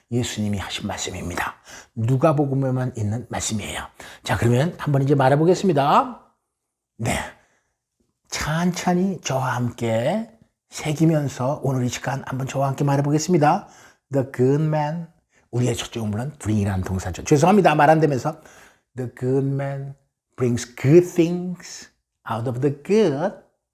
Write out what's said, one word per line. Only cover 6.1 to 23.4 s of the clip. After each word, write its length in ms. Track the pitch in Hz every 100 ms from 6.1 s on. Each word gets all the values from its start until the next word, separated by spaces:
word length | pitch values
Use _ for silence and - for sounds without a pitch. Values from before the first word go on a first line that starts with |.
| 226 _ _ _ _ _ _ _ -
네, 200 | 117 - - - _ _ _ _ _ _ _ _ _
찬찬히 920 | - 147 160 180 170 185 180 190 170
저와 340 | - 131 127 120
함께 720 | 120 - 117 113 143 214 226 - _ _ _
새기면서 920 | - 151 156 165 156 139 - 127 151
오늘 220 | 139 127 123
이 40 |
시간 340 | - 120 120 -
한번 180 | 131 135
저와 220 | 135 139
함께 160 | 135
말해보겠습니다. 840 | 143 139 143 151 180 175 147 208 - - - _ -
The 180 | 135 123
good 320 | - 127 147
man, 440 | 156 156 147 170 165 _ _ _ _
우리의 260 | 120 123 117
초점은 360 | - 117 107
물론 220 | 104 143 -
bring이라는 460 | 107 107 101 95
동사죠. 400 | 90 92 92 87
죄송합니다, 500 | - 147 165 208 170
말 160 | 151 147
안 100 | 160
되면서. 400 | 151 127 151 - - - - _ _ 123
The 120 | 120
good 360 | - 127 135
man 520 | 139 139 139 139 139 - _ _ _ -
brings 260 | 127 120
good 400 | - - 131 170
things 840 | 175 - 165 180 180 175 - - - _ _ _ -
out 220 | 110 127
of 140 | 123
the 80 | 143
good 640 | 139 - 214 190 139 185 -